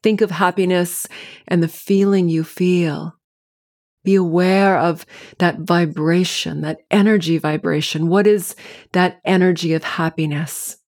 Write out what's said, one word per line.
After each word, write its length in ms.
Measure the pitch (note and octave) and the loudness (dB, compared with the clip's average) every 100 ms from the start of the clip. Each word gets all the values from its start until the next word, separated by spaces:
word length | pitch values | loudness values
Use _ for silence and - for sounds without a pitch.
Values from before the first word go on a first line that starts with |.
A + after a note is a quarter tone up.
Think 200 | A3 G#3 | 0 0
of 100 | G#3 | -2
happiness 720 | E3 F#3 F3+ F#3 F3+ F3 - - - - - - | 0 -2 0 0 0 -2 -6 -12 -16 -20 -20 -4
and 160 | F3 | 0
the 60 | E3 | 0
feeling 640 | - - G3 G3 G3 F3 | -4 -2 2 2 2 2
you 160 | D#3+ D#3+ | 0 -4
feel. 720 | - F3+ F3+ E3+ D3 D#3+ _ _ _ _ _ _ _ _ _ F#3+ | -2 0 2 0 -4 -10 _ _ _ _ _ _ _ _ _ 0
Be 100 | G3 | 2
aware 640 | F3 E3+ F#3 F#3+ G3 F3+ | 2 2 2 4 4 2
of 260 | E3 E3 - - - - | 0 -2 -10 -20 -20 -2
that 200 | F3 - | -2 -2
vibration, 1000 | D#3+ F3 E3 D3 D#3 E3+ F3+ - D#3 C#3+ | 0 0 0 -2 0 2 0 -4 -6 -6
that 180 | D3+ D#3 _ | -6 -8 _
energy 480 | G3+ G3+ G#3 E3 E3 | 2 4 2 2 -2
vibration. 720 | D#3 D3+ E3+ D3 D#3 D#3 E3 | 0 -2 -2 -2 -2 -2 0
What 180 | F#3+ G3+ | 2 4
is 300 | G#3 - - - - _ | 2 -2 -14 -20 -20 _
that 260 | F3+ F3+ F3+ - | 0 0 -2 -2
energy 480 | F#3 F#3 E3+ E3+ | 2 2 0 -2
of 100 | D#3+ | -2
happiness? 920 | - - E3 - D#3 D3 D#3+ - - - | -4 -4 -4 -2 -4 -4 -8 -10 -14 -16